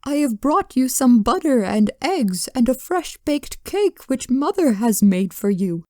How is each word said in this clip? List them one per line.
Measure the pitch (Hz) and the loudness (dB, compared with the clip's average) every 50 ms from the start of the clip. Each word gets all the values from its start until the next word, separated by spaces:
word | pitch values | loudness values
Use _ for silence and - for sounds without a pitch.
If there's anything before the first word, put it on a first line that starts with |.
| - | -6
I | 277 285 | -4 -2
have | 294 294 277 226 202 | 0 0 0 -2 -2
brought | - 269 302 381 381 - - | -2 0 0 0 0 -2 -2
you | 254 254 | -2 -2
some | 254 - - 277 254 240 233 | 0 0 0 4 6 6 6
butter | 202 233 240 370 - 320 269 240 208 | 4 2 0 0 0 2 2 2 2
and | 185 - 220 220 202 - _ | 0 0 0 0 0 -2 _
eggs | - 302 381 370 262 196 185 175 - - - | -4 -2 -2 0 0 -2 -2 -4 -6 -6 -2
and | 262 240 226 | -2 0 0
a | 262 | 0
fresh | 262 - - 359 370 339 - - - _ | -2 -2 -4 -4 -4 -4 -6 -12 -10 _
baked | - 294 294 - - - - _ | -2 -2 -2 -2 -8 -16 -16 _
cake | - - 381 415 381 - - - | -8 -4 0 0 0 -2 -4 -6
which | - 262 262 - - | -4 -4 -4 -2 -2
mother | 247 262 277 311 403 - 359 285 226 | -2 0 0 -2 0 2 2 2 2
has | 190 220 240 214 - - | 2 2 0 0 2 2
made | 202 190 180 196 185 - | 2 2 2 -2 -4 -6
for | - - 202 | -4 -2 -2
you. | 202 180 190 190 170 170 170 | -2 0 -2 -4 -4 -6 -8